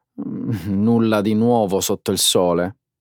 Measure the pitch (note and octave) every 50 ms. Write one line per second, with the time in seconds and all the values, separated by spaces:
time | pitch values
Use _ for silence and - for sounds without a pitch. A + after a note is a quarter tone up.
0 | _ _ _ - - - - - - - A#2+ G2 E2 G#2 F#2+ G2 G#2 A2+ A#2 A#2
1 | A2+ A2 G#2+ G#2 G2 A2 G#2+ G#2+ A2+ A#2+ A#2+ A#2 G#2+ F#2+ F#2+ F#2+ F2+ - G#2 -
2 | _ - G2 F2+ - - - G#2+ F2+ F2 E2+ F2 F2+ F#2+ - - _ _ _ _